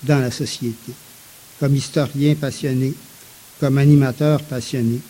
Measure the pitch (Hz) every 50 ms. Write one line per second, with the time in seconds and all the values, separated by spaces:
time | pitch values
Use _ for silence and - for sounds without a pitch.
0 | 139 131 147 139 127 123 120 - 139 113 - - 127 117 110 - - - 127 -
1 | - - - - - - - - - - - - 143 135 139 135 131 - - 160
2 | 139 123 - 139 147 151 151 151 147 131 - - 156 139 127 127 131 135 160 -
3 | - - - - - - - - - - - - 147 135 135 139 139 147 147 143
4 | 139 127 117 - 151 151 151 143 151 - 131 123 113 - - 127 117 113 117 127
5 | -